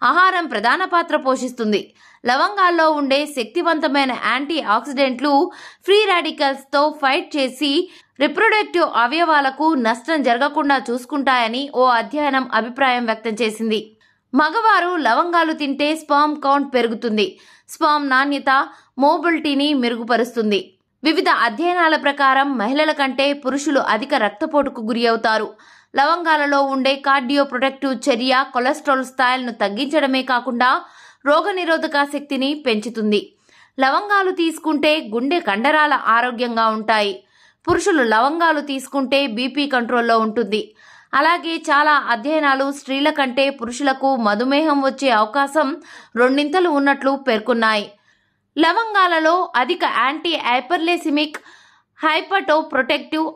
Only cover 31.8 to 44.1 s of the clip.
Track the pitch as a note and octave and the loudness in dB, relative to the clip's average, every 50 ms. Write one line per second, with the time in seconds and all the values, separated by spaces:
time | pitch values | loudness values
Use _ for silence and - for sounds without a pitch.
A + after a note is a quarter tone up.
31.8 | D#4+ D#4 D4+ C#4+ C#4+ C#4+ C#4+ C#4+ C#4+ - C#4+ B3+ C4 C4+ D4+ D4+ D4 B3+ A3 G#3+ | 0 -2 0 0 0 0 -2 -6 -6 -4 -4 -2 -2 -2 -2 -2 -2 -2 -2 -2
32.8 | G#3 B3 - A#3 G#3+ G#3+ G#3 G#3 - - _ _ _ _ _ _ _ _ _ - | -2 -6 -6 -4 0 0 0 0 0 -4 _ _ _ _ _ _ _ _ _ 0
33.8 | C4 C4 C#4 E4+ G#4 G4+ G#4 G4 F#4+ F#4 F4+ F4 E4+ E4 D#4+ - - D#4 D#4 C#4 | 0 2 2 0 0 0 0 0 2 0 0 0 -2 -2 -2 -4 -4 -2 -2 2
34.8 | D#4 D4+ D4+ D#4 B3+ A3 G#3 A#3+ B3 C#4 E4+ E4+ E4+ G#3+ G3 G3+ A#3 C#4+ D4+ D#4 | 2 2 2 0 -2 -4 -4 -4 -2 -2 -2 -2 -2 -2 -2 0 0 2 2 2
35.8 | D4+ D4 C#4 B3 - - A3+ A#3 A#3+ B3 B3 A3 B3 A#3+ A#3 A3+ A3+ A3 A3 A3 | 2 2 0 0 0 2 2 2 2 0 -2 -4 -4 -4 -2 0 0 0 0 -2
36.8 | G#3+ A3 A3+ G#3+ G#3 G3+ F#3+ - - _ _ _ _ _ _ _ _ D#4 F4 F4 | -2 0 0 0 0 -2 -4 -8 -12 _ _ _ _ _ _ _ _ -2 0 0
37.8 | E4 G4+ F4+ D4+ B3 A3+ A3 G#3+ A#3+ C#4 D#4 E4+ E4+ E4 D#4 D4 C#4+ C#4+ C4+ C4+ | 2 2 2 2 2 2 2 2 2 2 0 0 0 0 0 0 -2 -6 -6 -8
38.8 | C4 - - C#4+ C4+ B3 C#4 C#4 C#4 C4 G#3+ G#3 B3+ C4 B3+ D4 C#4+ C#4+ C4+ B3 | -8 -6 -4 -4 -2 0 0 0 0 -2 -2 -4 -4 -4 -2 -4 -2 -2 -2 -2
39.8 | A#3 A3+ B3+ A#3+ A#3 A#3 A3+ A3+ A3 A3 G#3 A#3+ A#3 G3 G#3 G#3+ - - _ _ | -2 0 0 0 2 2 2 2 0 0 -2 -2 -2 -2 -2 -4 -4 -8 _ _
40.8 | - - - - - _ - C4 D4 D#4+ F4 F4 C4+ E4 E4 D#4+ D#4+ D#4 D4 C#4+ | -20 -20 -20 -20 -12 _ 0 0 2 2 2 0 -2 -6 -8 -6 -2 0 2 2
41.8 | D4 D4+ D4+ C#4 A3+ - A#3+ A3+ G#3+ C#4+ D#4 D#4 D4+ C#4+ C4+ C4+ C4+ C#4 C#4 C#4+ | 4 4 2 2 2 0 -2 -2 -2 -2 0 0 2 2 2 0 0 -2 -6 -8
42.8 | - A#3+ C4+ C#4 C#4+ D#4 D4+ D4+ C#4 B3+ A#3+ C4 C4+ C#4 C4+ - A#3 A3+ B3 - | -6 -4 -2 0 0 0 0 0 -2 0 0 0 0 0 0 -4 -8 -8 -6 -2
43.8 | D4 C#4 C4 C4 C4+ C4+ | -2 -2 0 0 0 0